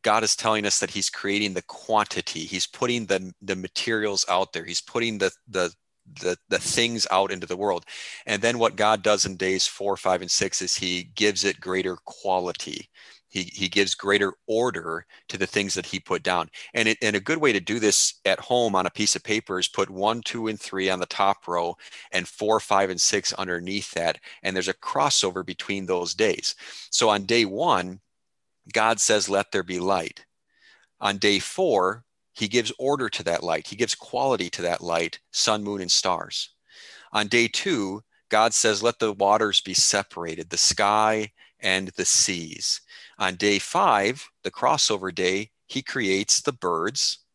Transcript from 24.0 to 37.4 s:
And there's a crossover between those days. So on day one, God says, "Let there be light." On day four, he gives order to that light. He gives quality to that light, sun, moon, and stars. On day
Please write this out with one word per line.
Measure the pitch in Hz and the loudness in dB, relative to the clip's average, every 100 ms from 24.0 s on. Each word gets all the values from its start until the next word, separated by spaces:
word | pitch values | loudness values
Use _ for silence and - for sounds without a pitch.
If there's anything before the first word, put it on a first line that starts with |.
| 85 76 - - | -2 -4 -10 -8
And | 98 95 | -4 -2
there's | 92 | -2
a | - | -6
crossover | - 139 147 - 98 92 | -4 0 2 2 0 -2
between | 90 87 - 101 92 | -8 -10 -6 -6 0
those | 90 87 | -2 -2
days. | - 107 - - - - - - | 2 2 2 -4 -8 -14 -16 -4
So | - 113 | 2 2
on | 101 | 2
day | 98 117 104 | 2 2 2
one, | 101 170 101 92 95 _ _ _ _ _ _ - | 0 2 2 0 -10 _ _ _ _ _ _ -4
God | 113 110 113 | 2 2 2
says, | - 107 90 | 4 2 4
"Let | 98 101 | 0 2
there | 101 | -2
be | 87 90 | -2 -2
light." | 90 95 80 - _ _ _ _ _ _ _ _ | 0 0 -2 -12 _ _ _ _ _ _ _ _
On | 104 101 | -4 2
day | 104 98 | 2 2
four, | - - 185 104 92 113 _ _ _ | 0 0 2 4 2 0 _ _ _
he | - 104 | -6 0
gives | 120 110 - | 0 0 -2
order | 131 143 113 | -2 0 -2
to | - | -4
that | 85 85 | -2 -2
light. | 85 80 - | 0 -2 -4
He | 101 | -4
gives | 113 - | -4 -4
quality | - - 135 113 90 | -6 -2 0 0 -2
to | - | -4
that | 87 87 | -4 -4
light, | 87 85 85 - _ | -2 -2 -2 -8 _
sun, | - - 107 | -2 0 0
moon, | 101 101 | -2 -6
and | 90 | 0
stars. | - 95 85 - - - _ _ - - - - | 0 0 -2 -4 -8 -8 _ _ -20 -20 -20 -4
On | 104 104 | -2 2
day | 120 | 4